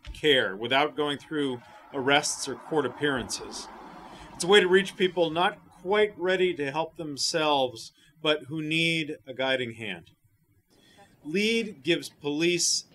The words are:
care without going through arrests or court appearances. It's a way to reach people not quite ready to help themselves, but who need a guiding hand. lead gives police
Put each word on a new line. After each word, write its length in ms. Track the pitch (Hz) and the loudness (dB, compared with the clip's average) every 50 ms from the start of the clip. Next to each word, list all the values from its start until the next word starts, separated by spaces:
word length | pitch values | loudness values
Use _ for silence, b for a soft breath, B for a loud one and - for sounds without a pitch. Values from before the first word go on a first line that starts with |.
| - - - | -14 -14 -8
care 420 | - - 151 143 131 117 98 92 | 0 4 4 4 4 4 2 -2
without 400 | 101 113 120 131 135 147 151 - | -4 -4 0 2 2 2 2 0
going 220 | - 147 147 143 135 | -2 -4 -2 -4 -6
through 420 | - - 165 151 143 135 127 120 B B B B B B B | -8 -8 -4 -4 -2 -2 -4 -6 B B B B B B B
arrests 520 | 143 127 135 143 147 147 - - - - - | -4 2 4 4 4 4 2 -4 -6 -6 -8
or 60 | 127 | -8
court 320 | - - - 160 151 139 | -10 -8 -4 -2 0 0
appearances. 840 | 123 - - 147 147 139 127 110 90 - - 110 107 - - - - - - - B B B B B B B B B B | 0 -2 -2 -2 -2 -2 -2 -4 -6 -8 -10 -10 -12 -12 -14 -14 -14 -16 -18 -18 B B B B B B B B B B
It's 80 | - - | -4 2
a 40 | 170 | 6
way 120 | 202 208 | 6 8
to 80 | 185 180 | 8 8
reach 280 | 180 190 190 190 - | 6 4 4 2 -2
people 360 | - 196 185 165 180 170 156 | -2 -2 0 2 2 0 0
not 260 | 156 170 180 202 - - - - - - | 2 2 0 0 0 -4 -16 -20 -20 -12
quite 320 | - 180 202 214 214 202 - | -4 0 2 2 2 2 0
ready 380 | - 170 185 185 180 185 180 170 | -2 -2 0 0 2 2 0 0
to 160 | 139 143 139 | -2 -4 -4
help 260 | 135 156 165 160 - | -2 -4 -4 -4 -6
themselves, 960 | - 165 151 143 127 - - - 165 156 151 147 139 131 123 113 113 - - _ b b b b b | -10 -10 -10 -6 -6 -4 -2 0 0 2 2 2 2 2 -2 -4 -8 -16 -18 _ b b b b b
but 220 | - 156 151 156 - 120 | 0 0 0 0 -2 -8
who 120 | 147 160 | -8 -6
need 540 | 156 151 160 160 165 165 165 160 156 139 151 - _ | -4 -2 0 0 2 2 0 0 -2 -4 -8 -12 _
a 80 | - 127 | -12 -6
guiding 400 | 117 131 131 131 131 127 117 113 | -4 -2 0 0 0 -2 -4 -8
hand. 380 | 104 113 104 92 87 82 - _ _ _ _ _ _ _ _ _ _ _ _ b b b b b b b b b b - | -10 -10 -10 -10 -10 -12 -18 _ _ _ _ _ _ _ _ _ _ _ _ b b b b b b b b b b -10
lead 560 | 147 156 196 208 220 226 226 220 202 190 143 | -4 -2 0 2 2 2 2 0 -2 -6 -6
gives 280 | 123 151 170 156 139 - - _ | 0 0 0 0 0 -8 -14 _
police 600 | - 147 147 151 165 175 175 170 - - - - - _ _ | -6 -4 -2 0 2 2 2 2 0 0 -2 -2 -4 _ _